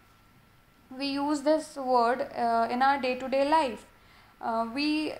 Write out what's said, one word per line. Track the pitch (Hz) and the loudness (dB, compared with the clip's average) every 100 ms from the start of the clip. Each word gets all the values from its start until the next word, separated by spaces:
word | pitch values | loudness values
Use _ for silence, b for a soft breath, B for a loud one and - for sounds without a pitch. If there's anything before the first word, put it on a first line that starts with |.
| _ _ _ _ _ _ _ _ - 262 | _ _ _ _ _ _ _ _ -16 -6
We | 277 | -4
use | 277 285 294 | -2 0 0
this | 285 311 311 277 | 2 2 0 -6
word, | 254 247 233 262 - - | 2 4 4 0 -4 -2
uh, | 233 226 226 | 0 2 0
in | 247 | 2
our | 269 277 | 2 2
day-to-day | 254 254 262 269 277 | -2 -4 -2 0 2
life. | 320 262 208 - B B B B - | 2 2 -4 -16 B B B B -10
Uh, | 233 226 226 | -4 -4 -4
we, | 269 294 302 302 | -2 0 0 -2